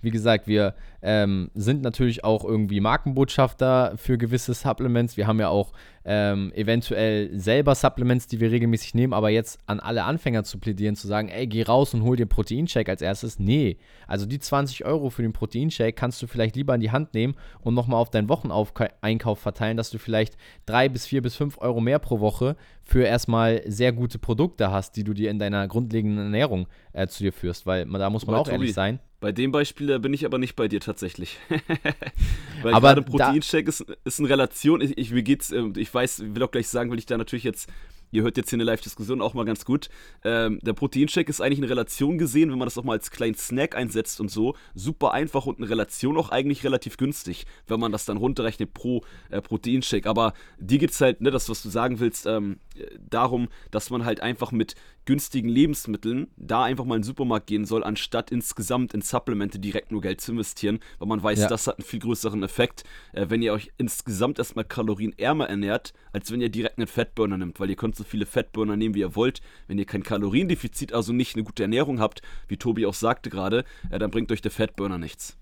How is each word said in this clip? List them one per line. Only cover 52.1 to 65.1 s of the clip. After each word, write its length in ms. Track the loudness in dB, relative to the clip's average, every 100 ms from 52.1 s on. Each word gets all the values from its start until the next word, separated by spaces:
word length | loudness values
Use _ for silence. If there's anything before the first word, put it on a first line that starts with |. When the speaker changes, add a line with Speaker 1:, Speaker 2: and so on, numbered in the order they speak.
| -2 -2
Speaker 2:
ähm, 320 | -2 -2 -6 -12 -16
äh, 100 | -16 -16 -6
darum, 400 | 0 2 2 -2 -6 -6
dass 180 | -6 -2
man 160 | -4 -2
halt 160 | -2
einfach 300 | -2 -4 -2
mit 240 | 0 0 -2 -20 -20 0
günstigen 420 | 0 2 -2 2
Lebensmitteln 800 | 4 4 2 -4 -4 -2 -4 -6 -12
da 280 | -2 0
einfach 200 | 2 0
mal 120 | 0 0
in 60 |
den 40 | -2
Supermarkt 400 | -2 0 0 0
gehen 200 | -2 0
soll, 180 | -2
anstatt 480 | -2 -4 -4 -4 -2
insgesamt 600 | -4 -4 -6 -2 0 0 -2
in 60 |
Supplemente 580 | -2 -2 0 -2 -2 -4
direkt 320 | -4 -4 -4
nur 100 | -4
Geld 180 | -4 -4
zu 120 | -4
investieren, 480 | -4 -4 -4 -2 -2 -6 -10
weil 100 | -4
man 140 | 0
weiß, 200 | 0 2
Speaker 1:
Ja. 60 | 2
Speaker 2:
das 200 | 2 -2
hat 100 | -6
einen 80 | -8
viel 140 | -8
größeren 420 | -4 -2 -2 -2
Effekt, 440 | -4 0 -2 -2 -18 -20 -14
äh, 140 | -6 -2
wenn 140 | 0
ihr 100 | 0
euch 180 | -2 -6 -6
insgesamt 600 | -4 -4 -6 -2 0 0
erstmal 260 | -4 -4 -8
kalorienärmer 800 | -4 -2 -2 -4